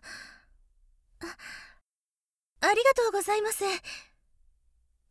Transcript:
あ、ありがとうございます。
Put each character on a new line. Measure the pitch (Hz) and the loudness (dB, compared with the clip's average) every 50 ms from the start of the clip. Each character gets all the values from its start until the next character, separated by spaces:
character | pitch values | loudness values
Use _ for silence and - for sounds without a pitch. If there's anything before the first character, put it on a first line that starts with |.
| - - - - - - - - _ _ _ _ _ _ _ _ _ _ _ _ _ _ _ - | -12 -16 -18 -18 -18 -20 -20 -20 _ _ _ _ _ _ _ _ _ _ _ _ _ _ _ -16
あ、 | - 339 - - - - - - - - - _ _ _ _ _ _ _ _ _ _ _ _ _ _ _ _ - | -16 -16 -16 -16 -18 -18 -18 -18 -20 -20 -20 _ _ _ _ _ _ _ _ _ _ _ _ _ _ _ _ 0
あ | - 359 415 | 2 2 4
り | 440 480 | 4 4
が | 539 539 | 4 4
と | 508 466 453 | 4 2 0
う | |
ご | 415 403 | 0 0
ざ | - 403 415 | 0 2 2
い | 427 | 0
ま | 415 440 | 0 0
す。 | 453 - 403 392 381 - - - - - - - _ _ _ _ _ _ _ _ _ _ _ _ _ _ _ _ _ _ _ _ | -2 -2 -2 -2 -4 -4 -8 -12 -18 -18 -18 -20 _ _ _ _ _ _ _ _ _ _ _ _ _ _ _ _ _ _ _ _